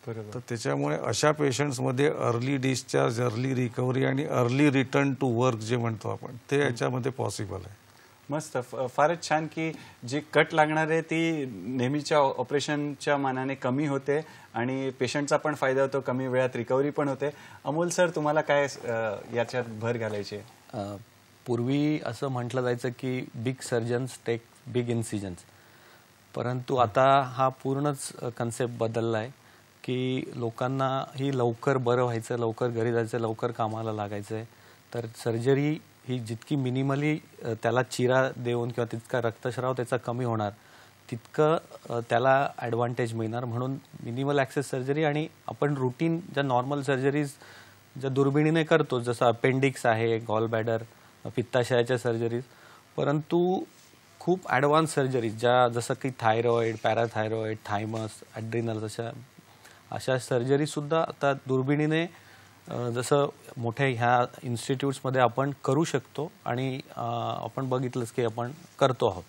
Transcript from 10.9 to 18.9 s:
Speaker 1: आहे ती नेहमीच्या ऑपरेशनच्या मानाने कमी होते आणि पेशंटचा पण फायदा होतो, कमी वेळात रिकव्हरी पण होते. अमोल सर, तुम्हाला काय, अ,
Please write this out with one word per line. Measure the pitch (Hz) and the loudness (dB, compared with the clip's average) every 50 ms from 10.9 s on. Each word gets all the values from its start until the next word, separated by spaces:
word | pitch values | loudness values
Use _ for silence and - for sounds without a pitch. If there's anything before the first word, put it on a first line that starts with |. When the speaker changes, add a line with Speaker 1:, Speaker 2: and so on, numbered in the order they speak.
Speaker 1:
आहे | 165 165 | 2 0
ती | 160 - 165 160 165 165 165 151 139 131 113 92 85 | 0 0 0 0 0 0 0 -2 -4 -6 -8 -8 -8
नेहमीच्या | 110 131 131 120 127 143 147 143 - 165 | -4 -2 0 0 0 0 -2 0 2 4
ऑपरेशनच्या | 151 139 135 - - 127 - 143 143 127 - 147 147 147 147 139 - - 151 147 | 4 4 4 2 -2 -4 0 0 -2 0 0 -2 -2 -2 -4 -6 -4 0 0 2
मानाने | 139 139 135 127 131 131 135 139 | 2 2 0 -2 -2 -2 -4 -4
कमी | 135 - 127 123 139 156 | -2 -2 0 0 0 0
होते | 147 139 139 139 147 139 151 156 - - - - - - | 0 -2 -2 0 0 0 0 -2 -6 -16 -20 -20 -8 -4
आणि | 113 120 127 131 135 135 135 | -2 -2 -2 -2 -2 -4 -4
पेशंटचा | 127 - 127 113 - 147 147 139 156 | -2 -2 -4 -2 0 -2 0 2 0
पण | 139 - 156 147 | 2 2 -2 -2
फायदा | - 143 131 131 135 | 0 0 2 4 2
होतो, | 139 131 - 139 | 2 2 0 -2
कमी | 131 - 123 127 131 | -2 -2 -2 -2 -2
वेळात | 131 123 127 131 127 - | 0 2 2 2 2 0
रिकव्हरी | 123 113 - 131 135 139 147 | -4 -2 0 2 2 2 0
पण | 143 - 147 | 0 0 -2
होते. | 139 135 120 139 147 143 - - - - - - | -2 -2 -2 -4 -6 -6 -8 -20 -20 -20 -10 -6
अमोल | 139 143 160 175 175 | -4 -2 0 0 0
सर, | 165 - 180 165 | 2 2 2 2
तुम्हाला | 165 165 151 151 151 156 | 2 0 0 2 2 2
काय, | 151 - 147 143 143 139 - - - | 2 4 4 4 4 0 -4 -8 -6
अ, | 123 | -4